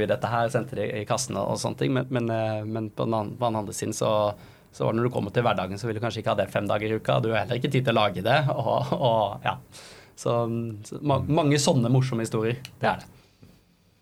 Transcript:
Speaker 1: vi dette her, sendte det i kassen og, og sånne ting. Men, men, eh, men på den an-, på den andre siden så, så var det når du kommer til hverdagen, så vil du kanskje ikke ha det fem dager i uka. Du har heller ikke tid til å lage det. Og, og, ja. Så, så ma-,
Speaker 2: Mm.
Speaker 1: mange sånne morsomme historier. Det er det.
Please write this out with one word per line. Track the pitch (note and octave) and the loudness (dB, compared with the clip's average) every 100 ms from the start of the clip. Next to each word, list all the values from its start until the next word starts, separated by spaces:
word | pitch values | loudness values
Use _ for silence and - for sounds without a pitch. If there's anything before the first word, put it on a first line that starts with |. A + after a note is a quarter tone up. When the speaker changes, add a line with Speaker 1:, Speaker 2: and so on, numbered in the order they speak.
Speaker 1:
vi | G#2 | 0
dette | G#2 G#2 | 0 0
her, | A#2 A#2 | 0 0
sendte | A#2 C3 - | 0 -2 -4
det | G#2 A2 | -4 -4
i | G#2 | -4
kassen | A2 - G#2+ | -4 -2 -2
og, | G2+ | -2
og | A2 | -2
sånne | A2+ - | -4 -2
ting. | C#3 C3+ | 0 0
Men, | C3 | -2
men, | B2 A2+ | -2 0
eh, | A2+ A2 G#2+ G#2+ | 0 -2 -2 -4
men | A2 G#2+ | -6 -6
på | - A#2+ | -2 0
den | A2 | 0
an-, | G#2 B2+ | -2 -2
på | A#2+ | -2
den | A2 | -2
andre | G2+ | -4
siden | A2 G#2+ A2 | -6 -6 -2
så, | A#2 G#2+ G#2 - - - - | 2 2 2 -2 -12 -20 -20
så | - | -4
var | C3 | 0
det | A2+ | 0
når | B2 | 0
du | |
kommer | B2 G2+ | -2 -2
til | A#2 - | 0 2
hverdagen, | G2 F#2 G2 | 0 -2 -4
så | A#2+ | -4
vil | G#2 | -4
du | |
kanskje | A2+ A2 | -4 -4
ikke | A2+ | -2
ha | G2+ | 0
det | F#2+ | 0
fem | - G2+ | -2 0
dager | G#2 G#2+ | -2 0
i | A2 | -2
uka. | - C3 | 0 0
Du | A2+ | 2
har | G#2+ F#2+ | 0 0
heller | A#2+ | -2
ikke | C#3+ | 0
tid | C3 B2 | 2 2
til | |
å | A2+ | 4
lage | G#2 F2+ G#2 | 2 2 2
det. | C#3+ C#3 | 2 2
Og, | C#3 A2 A2+ C3 - | 0 0 0 0 0
og, | B2+ A2+ G2+ A2+ - | 2 4 2 -2 -4
ja. | - - - - - - - | -4 -10 -20 -20 -20 -20 -6
Så, | - A#2 A#2 A#2 A#2 G#2 G#2 | -2 0 0 -2 -6 -8 -12
så | C3+ | -6
ma-, | D3 C3+ | 0 0
Speaker 2:
Mm. | C3 D#3+ | 2 2
Speaker 1:
mange | D3 C#3+ | 4 4
sånne | F3+ C#3 A#2 | 4 4 6
morsomme | C3 C3 A2+ A2+ | 4 4 0 0
historier. | A2+ A2 A#2 - - | 0 0 -2 -8 -2
Det | A2 | 0
er | F#2 | 0
det. | - - - _ - - _ _ _ _ | -6 -20 -20 _ -20 -20 _ _ _ _